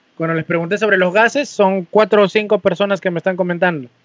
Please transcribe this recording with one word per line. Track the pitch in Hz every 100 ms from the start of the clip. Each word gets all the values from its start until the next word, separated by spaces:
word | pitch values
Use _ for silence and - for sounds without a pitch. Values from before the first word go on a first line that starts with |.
| _ -
cuando | 165
les | 165 156
pregunté | 170 170 202
sobre | 214 190
los | 180
gases, | 196 226 277 277
son | - 190 190
cuatro | 170 208 214 214
o | 196
cinco | 220 208 208
personas | 196 175 202 196
que | 190
me | 170
están | 190 185
comentando, | 180 170 180 156 123 _